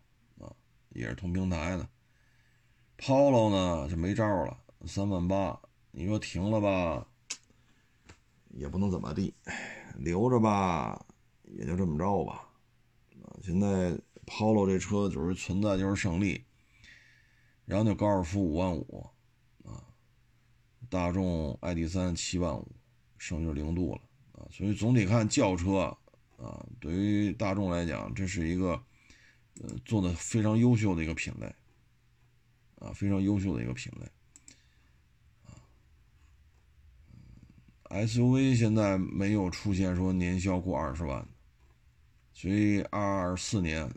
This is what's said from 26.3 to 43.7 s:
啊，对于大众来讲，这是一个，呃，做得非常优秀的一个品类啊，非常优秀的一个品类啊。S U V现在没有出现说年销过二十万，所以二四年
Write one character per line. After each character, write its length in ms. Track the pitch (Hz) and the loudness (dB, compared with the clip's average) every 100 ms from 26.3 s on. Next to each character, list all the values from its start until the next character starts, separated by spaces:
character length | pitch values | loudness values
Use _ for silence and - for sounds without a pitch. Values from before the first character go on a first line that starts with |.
| - | -16
啊， 260 | - 50 - - | -14 -14 -16 -10
对 140 | 73 | -4
于 380 | 87 104 104 104 | 0 2 2 0
大 240 | - 104 98 | 0 -2 0
众 140 | 95 | 0
来 140 | 87 | 0
讲， 300 | 85 58 50 | -2 -4 -6
这 100 | 60 | -4
是 240 | 95 95 82 | -4 -2 0
一 60 | |
个， 260 | 90 92 82 - _ - - - _ _ - | 0 0 -2 -6 _ -20 -20 -20 _ _ -16
呃， 60 | - 120 | -12 -10
做 160 | - 110 | -2 0
得 140 | 90 | 2
非 280 | 85 - 117 | -2 -2 0
常 140 | 107 113 | 2 4
优 200 | 123 117 | 4 4
秀 180 | 107 | 2
的 80 | 85 | 0
一 40 | 80 | -2
个 60 | |
品 200 | 78 - - | -4 -6 -8
类 120 | 53 - _ _ _ _ _ _ _ _ _ _ _ - | -12 -14 _ _ _ _ _ _ _ _ _ _ _ -16
啊， 160 | - | -12
非 140 | - 101 | -4 0
常 140 | 98 | 2
优 160 | 95 104 | 2 2
秀 180 | 95 64 | 0 -2
的 60 | |
一 40 | 58 | -4
个 60 | |
品 180 | 62 - - | -6 -10 -14
类 60 | 50 _ _ - - - _ _ _ _ _ _ _ _ | -16 _ _ -20 -20 -20 _ _ _ _ _ _ _ _
啊。 120 | - - - _ _ _ _ _ _ _ _ _ _ _ - - - - - - - - - _ | -20 -20 -20 _ _ _ _ _ _ _ _ _ _ _ -20 -20 -20 -20 -20 -20 -20 -20 -20 _
S 360 | - 98 110 117 | -8 -2 0 4
U 100 | 123 | 4
V 240 | 131 135 | 6 4
现 200 | 123 113 | 4 4
在 240 | 110 104 95 | 4 4 2
没 340 | 92 87 98 | 0 0 0
有 180 | 107 90 | 2 0
出 220 | 87 104 | -2 -2
现 220 | 92 95 | 2 2
说 180 | 90 92 | 2 2
年 260 | 92 87 92 | 2 2 0
销 220 | 95 92 | 0 0
过 160 | 87 71 | 0 -2
二 160 | 76 | -2
十 100 | 76 | -4
万， 220 | 76 64 50 - _ _ - _ _ _ _ _ _ | -4 -6 -8 -18 _ _ -20 _ _ _ _ _ _
所 180 | - 87 | -8 0
以 320 | 104 104 104 | 2 4 2
二 540 | - 104 101 98 90 90 | 0 -2 0 0 0 -2
四 260 | - 107 | -2 0
年 280 | 85 | 0